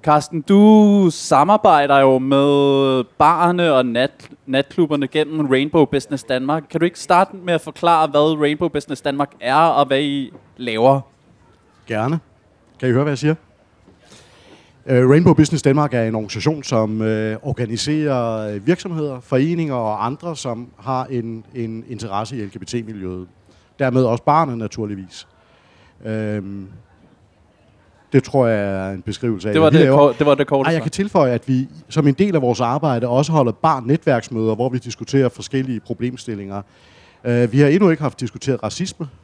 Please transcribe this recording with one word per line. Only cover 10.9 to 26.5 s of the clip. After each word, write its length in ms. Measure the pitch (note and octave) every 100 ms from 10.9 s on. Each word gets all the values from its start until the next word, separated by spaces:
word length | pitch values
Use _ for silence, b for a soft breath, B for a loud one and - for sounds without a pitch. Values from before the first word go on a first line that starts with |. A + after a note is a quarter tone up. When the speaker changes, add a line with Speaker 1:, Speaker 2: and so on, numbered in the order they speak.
| C3+ C3 _ _ _ _ _ _ _ -
Speaker 2:
Gerne. 320 | A2 A#2 D#3+ _ _ _ _ _ _
Kan 100 | B2+
I 20 |
høre, 120 | B2
hvad 80 | D3
jeg 60 | C3+
siger? 180 | D3 D#3+ _ _ _ _ _ _ b b b b b b b b -
Øh, 240 | B2+ B2+
Rainbow 240 | D3 F3
Business 300 | D#3 D3+ D#3
Danmark 300 | C#3+ C#3 D3
er 100 | B2
en 120 | A2+ A2
organisation, 480 | G#2 G#2+ D3 D#3
som, 380 | - A#2+ A2 G#2+
øh, 360 | A2 A2 A2 A2
organiserer, 1080 | C#3+ - A#2+ A2+ A#2 D3+ D3+ C3 A#2 A2 G#2+
øh, 140 | G#2 G#2
virksomheder, 520 | F3+ G3 E3 D3 B2+
foreninger 560 | - C3 D3+ E3+ D#3+ B2+
og 300 | A2 G#2+ A2+
andre, 300 | C#3+ E3+ D#3
som 340 | C3+ A#2 A#2+ _
har 260 | G2+ C3 B2+
en, 400 | B2+ A#2 A2+ - B2
en 300 | A2+ A2+ A#2
interesse 480 | A2+ G#2+ G2 A2 B2+
i 80 | G2+
L 40 |
G 100 | G2
B 60 | F#2
T-miljøet. 640 | B2 A2 G#2+ F#2 F#2 F2+ _ b b b _
Dermed 240 | C3 B2+
også 200 | B2+ A#2
barnet, 340 | - D3+ D#3 A#2
naturligvis. 680 | A2 - G#2+ G2+ F#2 - - b b b b b b b A2
Øhm, 640 | A2 G#2+ G#2+ G2